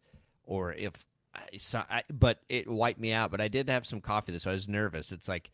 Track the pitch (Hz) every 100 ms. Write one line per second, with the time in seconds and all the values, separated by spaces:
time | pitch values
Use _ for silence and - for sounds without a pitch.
0 | _ - _ _ - 95 90 85 98 -
1 | - _ _ - - - - 117 - 117
2 | - 135 123 110 - 123 - 110 117 101
3 | 113 110 101 98 107 127 139 127 - 107
4 | - 107 95 85 92 95 101 104 104 80
5 | - 87 - 87 -